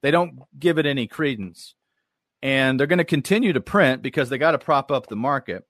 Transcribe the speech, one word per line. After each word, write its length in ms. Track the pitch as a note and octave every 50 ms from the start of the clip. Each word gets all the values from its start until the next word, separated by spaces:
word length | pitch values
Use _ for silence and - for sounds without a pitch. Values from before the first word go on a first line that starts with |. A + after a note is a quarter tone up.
| -
They 80 | C#3
don't 300 | D3+ E3+ F3 E3+ C#3 B2+ - _ _ C#3+
give 200 | C#3 F3 E3 D3+
it 80 | D3+
any 200 | D3 C#3 C#3 A#2
credence. 680 | G#2+ - - D#3+ C#3+ C3 G#2+ G2 F2+ E2+ - - - _ _ _ _ _ _ _ _ _ _ _ _ _ _ -
And 380 | C3+ C3+ C3+ C3+ C3 C3 C3
they're 60 | C#3+
gonna 180 | D3 F3 F3+ E3
continue 480 | - - D3+ C#3 - F#3+ A3 B3 G#3 E3
to 80 | B2+
print 420 | - - - G3+ F3+ C3+ C3 B2+ -
because 260 | C#3 C3 - C#3 A#2+
they 100 | C#3 B2+
gotta 200 | C#3+ E3 D#3+ C#3
prop 320 | - - D#3 C#3 C3 -
up 160 | D3 C3 -
the 100 | - A2
market. 480 | G#2 A#2 C#3 C#3+ C#3 - - F2+ F2+ - _